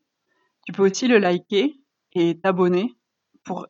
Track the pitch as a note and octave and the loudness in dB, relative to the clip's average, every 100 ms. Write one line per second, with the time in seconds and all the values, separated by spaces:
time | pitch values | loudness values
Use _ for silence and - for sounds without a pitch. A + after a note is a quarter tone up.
0 | _ _ _ _ _ _ - F3 G3 F#3+ | _ _ _ _ _ _ -10 0 0 0
1 | B3+ A3+ F#3 F3+ - G3+ C#4 - _ _ | 2 2 2 -2 -2 -2 -2 -4 _ _
2 | _ F3+ E3+ E3 F#3+ F#3 F3+ F3+ A#3+ - | _ -2 -2 0 -2 2 2 0 -2 -8
3 | _ _ _ _ - F3+ | _ _ _ _ -12 -12